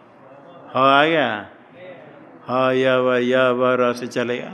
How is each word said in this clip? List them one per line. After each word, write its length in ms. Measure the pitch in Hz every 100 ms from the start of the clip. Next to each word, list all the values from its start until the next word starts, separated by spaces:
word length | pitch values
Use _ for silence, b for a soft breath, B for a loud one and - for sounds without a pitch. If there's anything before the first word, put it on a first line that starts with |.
| - - - - - - - 127
ह 20 |
आ 260 | 135 139
गया, 460 | 156 165 123 107 98 - - - - - - - - - -
ह, 200 | 127 131
य, 260 | 131 131 127
व, 180 | 127
य, 360 | 127 123 131 127
व, 140 | 123
र 280 | 127 127 123
से 140 | 120 123
चलेगा, 460 | 127 120 127 143